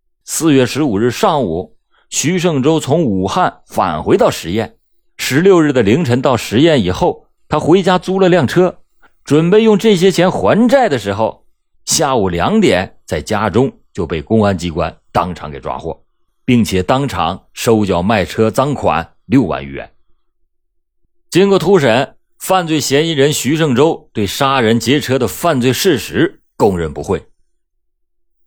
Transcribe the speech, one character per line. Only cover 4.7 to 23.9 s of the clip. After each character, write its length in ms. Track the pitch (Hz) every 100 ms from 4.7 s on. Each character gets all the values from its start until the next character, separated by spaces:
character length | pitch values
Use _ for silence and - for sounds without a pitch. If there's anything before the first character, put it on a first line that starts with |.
| _ _ _ _ -
十 240 | - 131
六 180 | 190 180
日 140 | 151
的 100 | 127
凌 220 | 101 127 147
晨 160 | 123
到 160 | 143 120
十 240 | - 107
堰 200 | 165 147
以 100 | 90
后， 360 | 90 175 - _ _ _
他 100 | 151
回 240 | 143 185
家 160 | 180 180
租 200 | - 190
了 100 | 185
辆 180 | 175 131
车， 320 | - 180 - _ _ _ _ -
准 240 | 147 165
备 140 | 208
用 140 | 226 208
这 200 | 226 190
些 120 | 190
钱 220 | 175 180
还 380 | - 95 160 240
债 180 | 277 233
的 100 | 131
时 160 | 98
候， 320 | 101 110 - _ _ _ _ -
下 300 | - 156 131
午 140 | 95
两 320 | 82 101 220
点 380 | 165 90 95 - -
在 160 | 90
家 280 | - 107 107
中 220 | 95 131 - _
就 140 | - 85
被 160 | 85
公 220 | 73 110
安 140 | 101 92
机 120 | 85
关 260 | 78 80 - _
当 240 | 90 87 85
场 160 | 76
给 80 | 71
抓 180 | 71 64
获， 280 | 80 - _ _ _ _ -
并 180 | 123
且 180 | 104 92
当 260 | 90 131 139
场 400 | 92 82 90 -
收 320 | - - 113 101
缴 160 | 87
卖 220 | 90 110
车 260 | 85 - 110
赃 240 | 104 139
款 420 | 131 92 80 85 _ -
六 180 | 131
万 220 | 98 69 69
余 60 |
元。 200 | 67 58 _ _ _ _ _ _ _ _ _ _ _ _ _ _
经 200 | 160 196
过 100 | 190
突 200 | 160 196
审， 360 | 139 113 135 - _ _
犯 300 | - 190 170
罪 120 | 156
嫌 280 | - 135 165
疑 40 |
人 220 | 156 143
徐 240 | 147 120 156
胜 180 | 156 120
洲 340 | 160